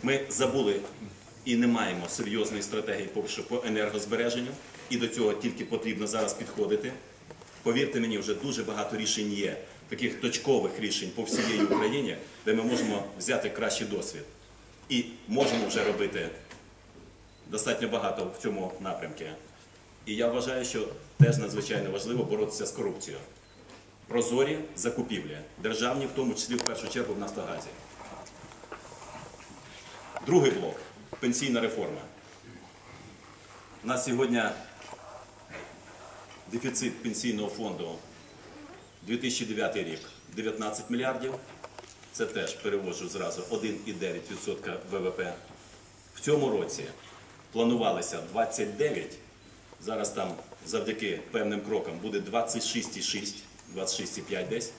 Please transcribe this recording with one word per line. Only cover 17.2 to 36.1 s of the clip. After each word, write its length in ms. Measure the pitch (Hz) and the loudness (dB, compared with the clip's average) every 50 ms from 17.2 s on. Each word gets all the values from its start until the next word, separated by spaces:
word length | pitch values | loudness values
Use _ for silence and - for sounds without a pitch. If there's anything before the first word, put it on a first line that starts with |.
| - - - - - - | -20 -20 -20 -20 -12 -4
достатньо 400 | - 107 - 127 117 - 117 107 | -2 0 2 2 2 2 2 2
багато 440 | 104 98 98 98 95 - 95 90 - - | 2 2 2 0 0 0 -2 -4 -4 -2
в 40 | |
цьому 320 | - 113 98 95 92 92 - - | -2 -2 0 0 -2 -4 -4 -6
напрямку. 440 | 98 95 95 - 87 78 78 - - - - - - - - - - - - - - - - - - | -4 -4 -4 -4 -4 -8 -8 -8 -8 -8 -8 -10 -14 -18 -20 -20 -20 -20 -20 -20 -20 -20 -20 -14 -6
І 100 | 107 104 | -6 0
я 120 | 110 117 117 | 2 4 4
вважаю, 380 | 117 123 117 127 131 127 123 | 4 2 0 0 0 0 -2
що 220 | - - 117 104 - - - - - - - | 0 0 -2 -2 -2 -4 -10 -14 -18 8 8
теж 180 | 147 117 - 113 | 10 10 10 4
надзвичайно 540 | 107 101 101 104 98 - 110 98 98 92 | 0 0 -2 -2 -2 0 0 0 0 0
важливо 320 | 95 101 101 110 120 123 - | -2 -4 -2 -2 0 0 0
боротися 420 | - 104 104 107 101 - - 107 | 2 2 2 2 0 0 -4 -4
з 60 | - | -4
корупцією. 500 | - - 110 101 - - - - 73 69 71 - - - - - - - - - - - - - - - - - | -4 -2 -2 -2 -2 -4 -8 -8 -10 -10 -12 -14 -18 -20 -20 -20 -20 -20 -20 -20 -20 -20 -20 -20 -20 -20 -12 -2
Прозорі 520 | 107 120 113 113 120 131 139 147 156 156 156 - - | 0 2 2 4 4 4 4 4 4 0 -2 -6 -6
закупівлі, 640 | - - 120 120 - 123 - 113 92 82 76 76 76 76 - - - 87 | -2 -2 0 0 0 -2 -2 -2 -4 -4 -6 -8 -10 -12 -14 -14 -4 -2
державні, 420 | 110 113 110 120 123 127 139 135 | -2 0 2 2 2 2 0 0
в 40 | 127 - | -2 0
тому 180 | - 131 123 - | 0 0 0 0
числі 220 | - - - 123 | -2 -2 0 0
в 60 | 120 | 2
першу 280 | 113 - 113 - - 104 | 4 2 2 2 -4 -4
чергу 240 | - 127 120 107 104 | -2 -2 0 0 -2
в 60 | 98 | -2
Нафтогазі. 480 | 101 95 - 104 92 92 95 - - - - - - - - - - - - - - - - - - - - - - - - - - - - - - - - - - - - - - - - - - - - - - - - - - - - - - | -2 -4 -4 -4 -4 -4 -4 -6 -6 -8 -12 -14 -16 -16 -16 -14 -14 -12 -12 -12 -12 -14 -14 -16 -16 -16 -16 -16 -14 -14 -14 -14 -12 -16 -16 -14 -14 -14 -12 -12 -14 -14 -16 -16 -16 -18 -18 -18 -16 -16 -16 -16 -16 -16 -16 -14 -14 -10 -10 -6 2
Другий 260 | - 160 175 143 135 | 8 8 10 10 10
блок. 240 | 120 98 90 82 - - - - - - - - - - | 6 4 0 -2 -4 -6 -10 -14 -16 -18 -14 -14 -8 0
Пенсійна 420 | - 123 120 - 143 139 120 117 | 2 2 2 4 2 4 4 4
реформа. 400 | 113 110 - 110 98 - - - - - - - - - - - - - - - - - - - - - - - - - - - - - - - - - - - - - - - - | 2 2 0 0 -2 -2 -4 -6 -10 -12 -16 -18 -20 -20 -20 -20 -18 -18 -18 -18 -18 -20 -20 -20 -20 -18 -18 -18 -18 -18 -18 -18 -20 -20 -20 -20 -20 -20 -18 -18 -18 -18 -18 -10 -2
У 40 | 110 | 0
нас 180 | 127 127 - | 0 2 2
сьогодні 380 | 139 123 120 135 120 120 117 110 104 - - - - - - - - - - - - - - - - - - - - - - - - - - - - - - - - | 2 4 4 4 6 6 4 4 2 0 -4 -10 -14 -16 -16 -14 -14 -14 -14 -14 -14 -14 -14 -16 -16 -18 -20 -18 -14 -12 -12 -12 -12 -16 -18 -18 -18 -18 -16 -16 -16